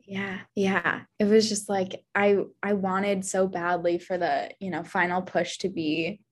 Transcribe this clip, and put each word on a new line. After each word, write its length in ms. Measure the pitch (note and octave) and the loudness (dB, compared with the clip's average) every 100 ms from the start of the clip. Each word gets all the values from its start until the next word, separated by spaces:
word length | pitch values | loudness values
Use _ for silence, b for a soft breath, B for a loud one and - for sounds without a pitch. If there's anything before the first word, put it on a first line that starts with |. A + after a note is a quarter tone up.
| - | -12
Yeah. 280 | G3 G3 F#3 - | -8 -6 -8 -6
Yeah. 480 | G#3 G3 F#3+ E3+ - - - | 0 2 2 0 -2 -6 0
It 60 | |
was 260 | G3+ A3 A3 | 4 6 4
just 180 | G3+ - | 0 -2
like, 340 | G3 F#3+ - _ | -2 -2 -6 _
I, 240 | G3+ G3+ G3 - - | 2 4 4 0 -4
I 100 | G3+ | -2
wanted 540 | G3+ F#3 F#3+ G3+ G3 F#3+ | 0 0 0 0 -2 0
so 200 | F#3+ F#3+ | 0 0
badly 520 | F#3 E3+ F3 F3 F3 | 0 0 0 2 0
for 180 | - F3+ | -2 -2
the, 340 | E3 C#3 - - | 0 0 -2 -8
you 120 | F#3+ | -8
know, 120 | D#3+ | -6
final 380 | F3 G3 F3 F3+ | -4 0 0 0
push 380 | F#3 - F3 - | -2 -2 -2 -4
to 100 | F#3 | -6
be, 540 | E3 D#3 D#3+ E3 G#3 _ | -4 -2 -2 -4 -6 _